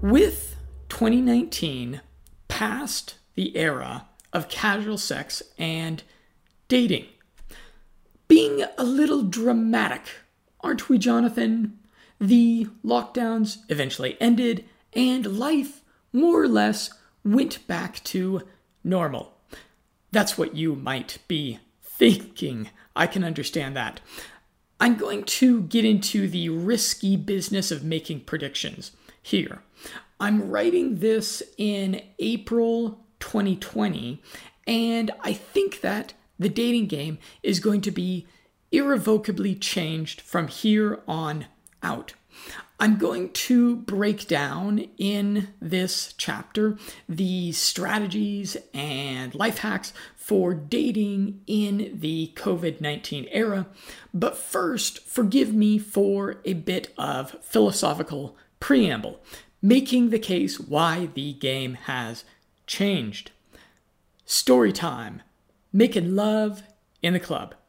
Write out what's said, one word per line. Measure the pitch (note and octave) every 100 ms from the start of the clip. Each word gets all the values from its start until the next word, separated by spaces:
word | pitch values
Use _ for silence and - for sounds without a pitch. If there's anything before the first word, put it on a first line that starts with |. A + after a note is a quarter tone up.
With | G3 C4 G#4 - - - - - -
twenty | - A3 A#3+
nineteen | B3+ A#3+ C#4+ - E3 C3 A#2+ B2+ - _ - - -
past | - G#3+ A#3 C#4+ - - - _ -
the | F#3+ F3+
era | D#3+ C3 B2+ B2 - _ -
of | F3+ D#3+
casual | - G#3+ G3+ G#3 G#3
sex | - - - - - -
and | D#3+ D#3+ E3 D#3+ - _ _ _ _ _ _
dating, | B3+ A#3+ D#3 - _ _ _ - - - - - _ _ _ _
being | D#4+ G#4+ G#4+ - -
a | B3
little | C4+ D4+ D4
dramatic, | G3+ A3+ A#3 A#3 A3+ A3+ - C3 - - _ _ _ _
aren't | - A#3+ -
we, | B3+
Jonathan? | A#3 A#3 A#3+ A#3 A3+ A3+ G#3 - _ _ _ _
The | G3 A#3+ A#3 A#3 G#3+ -
lockdowns | A3 A#3 A3 - A3+ A3+ G#3+ - -
eventually | D3 C3+ - C3 -
ended, | A#3 A#3 A#3+ G3+ - _ _
and | - B3+ B3+ G#3 G3
life, | C4+ D#4 - - _ _ _
more | A#3+ E4+ E4+
or | C#4
less, | A3 G#3 G#3+ - - _ _ G#3
went | A3 C4+ - -
back | E3+ F3+ - -
to | F#3+ F#3 F#3+ - _ _ _ -
normal. | F#3 D#3+ B2+ - _ _ - - _ _ _ _
That's | G#3+ G#3 -
what | D#3+ D3+
you | D#3+ C#3+
might | C3 C3 - - _
be | E3 C#3+ A2+ _ _
thinking. | - - A#3 G3 - - D3+ A#2+ G#2+ _ _ -
I | E3+
can | G3 E3+
understand | D3+ C3+ E3+ C3+ C#3
that. | A2+ - - - - - _ _ _ _
I'm | A#3+ A3+
going | G#3 G3+ G3+
to | - B3+ A#3+
get | E3+ A#3
into | A3 G#3 - G#3 G3
the | F3 E3+
risky | D#3+ F3+ A#3 - - G3 G3
business | - G3 F#3+ G3 F#3
of | D3+
making | D#3 D#3+ D#3+ D3
predictions | - - C#3 - - - - _ - _
here. | - G3+ - - _ _ - - - _
I'm | G#3 G#3+ G3
writing | G3+ G#3+ F4+ C4+ G3
this | G#3+ A3 G#3+ - - -
in | G#3 G3+ G3 F#3+ - -
April | A3 A3+ - A#3 A#3 A#3 A3+ G#3+ _ _
twenty | - G#3+ G3+ F#3
twenty, | - A3 G#3 E3+ A#2+ D3 - - - _ -
and | A3+ A#3 A#3 A3 -
I | -
think | G#3 - - G4 -
that | - G#3 - - _ _
the | F#3
dating | E3 A#3+ A#3+ G#3
game | D3 D3+ D#3+ - -
is | - F3+
going | G#3+ G#3
to | G3+
be | F3 F3+ F#3 - _ _ _ _
irrevocably | - C#4 C4 G#3 A3 G#3+ F3+ G3+ F#3
changed | - - D#3+ D#3+ D#3+ -
from | - F3+ D#3
here | - A3 G#3+ G#3+ G#3+ -
on | D#3+ D#3+ D3+ C#3+ _ - _
out. | - - - - _ - - - - _
I'm | G#3+ G#3
going | E3+ F#3 F#3
to | - - B3 A#3+ A#3+
break | - G3 G#3 G3+ -
down | D#3+ C#3+ C3+ G3 G#3 - -
in | G3 G3+ G3+ G#3 G3 -
this | E3 F3+ F#3 - - -
chapter | - - - - G#3+ G#3 - - -
the | E3 F#3 F#3 F3
strategies | D#3+ - - F3+ G#3+ G3+ G3 G#3 G3+ G3 - -
and | - D3 C3+ C#3 C3 C3 C#3+
life | A3 A3+
hacks | G#3+ F#3+ - - - _
for | - G#3 F3+
dating | E3+ D3 A#3+ C#4+ A3 G#3 G3 G3 G3 -
in | G#3 G#3 G3+ G#3 -
the | D#3+ D#3+ D#3+ -
covid | - F3+ E3 -
nineteen | D3+ D3 - C#3+ B2+
era. | - A3 G3+ F#3 - - - -
But | F3+ A3+ -
first, | - - E4 B3 - - -
forgive | - G#3+ B3+ A3
me | G#3+ G#3+ G#3+
for | G#3 - G3+ G3 G3 -
a | -
bit | F3+ D#3 F3+ - -
of | C#3 C3+ C3+ -
philosophical | - A3+ G#3 F#3+ E3 D3+ D#3+ C#3+ C#3 - _ _
preamble, | - C#4 G3 A#2 G#2 - - - - _
making | G3 B3+ C4 B3 A#3+
the | A3
case | A3 F3+ D3 -
why | - D3 E3 E3 E3+ C#3+
the | C#3
game | C#3 C#3 C3 C3
has | B2+ - B2+ A#2 A#2 - _ _ _ -
changed. | - G3+ F#3 A2+ G2 - _ _ - _ _ _ _ _ _
Story | - - - B3+ A3
time. | - E3+ B2 A2 - _ _ _ _ _
Making | F#3+ B3 G3+ F3 F#3+
love | G#3 G#3+ G#3+ G3+ - _ _ _
in | F3
the | F3+
club. | F3 D#3 - -